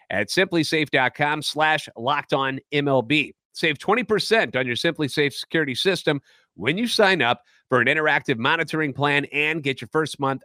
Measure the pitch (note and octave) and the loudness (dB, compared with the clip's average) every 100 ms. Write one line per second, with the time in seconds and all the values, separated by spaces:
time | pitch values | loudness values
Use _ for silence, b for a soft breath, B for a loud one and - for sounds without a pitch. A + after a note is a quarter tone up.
0 | b F#2 G#2+ - F#3+ E3+ D3+ D#3+ D3 C#3+ | b -4 -2 0 0 0 0 0 0 2
1 | B2+ - D3 D3+ - D3 D#3 D3+ - - | 0 0 -2 -2 -4 0 2 2 -2 -8
2 | A#2+ C#3+ - C#3+ C3+ C3+ - D3 C#3+ C3+ | -4 -2 -2 -2 -2 -4 -4 -2 2 2
3 | A2 D3+ C3 - _ - E3 D3 - A3+ | 2 0 0 -6 _ -4 -2 -2 0 0
4 | A3 G#3 - A3+ D3 B2+ C3 A#2 E3+ D#3+ | 2 -2 2 0 2 0 -2 0 -2 -2
5 | C#3+ - C#3+ - - E3 D3 A#2+ G3 F3 | -4 0 -2 -2 -4 -2 -2 -2 0 0
6 | - C#3+ - b b - G#2 F3 A#3 - | 0 -2 -4 b b -6 -2 -2 0 2
7 | G3 F3+ A#2+ B2 _ b b B2 A#2+ D#3 | 4 4 2 0 _ b b 2 4 2
8 | D3+ D3 - A#2+ C3 E3 D#3+ D#3 D3+ C3 | 2 0 0 -2 0 0 -2 -2 -2 0
9 | C#3+ C#3+ C#3 C#3+ D3+ D#3+ C#3 C3 A#2 D#3 | 0 2 0 -2 -2 -2 -4 -6 -4 -2
10 | D3+ - C#3 C3+ | -2 -2 -4 -4